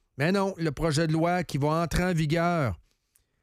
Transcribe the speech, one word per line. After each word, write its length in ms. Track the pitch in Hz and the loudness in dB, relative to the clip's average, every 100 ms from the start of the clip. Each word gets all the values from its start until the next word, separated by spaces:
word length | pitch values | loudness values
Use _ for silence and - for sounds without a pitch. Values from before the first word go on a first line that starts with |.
| _ - | _ -2
Mais 160 | 156 | 0
non, 220 | 202 196 190 | 2 0 -2
le 160 | 160 | -4
projet 340 | 127 165 147 165 | -2 0 2 2
de 60 | |
loi 320 | 160 170 180 | 2 2 0
qui 140 | - 143 | -2 -2
va 240 | 147 160 | 0 0
entrer 200 | 139 - | 0 0
en 120 | 180 | 0
vigueur 680 | 165 156 165 170 170 127 85 _ _ _ _ _ _ | 0 0 2 0 0 -2 -4 _ _ _ _ _ _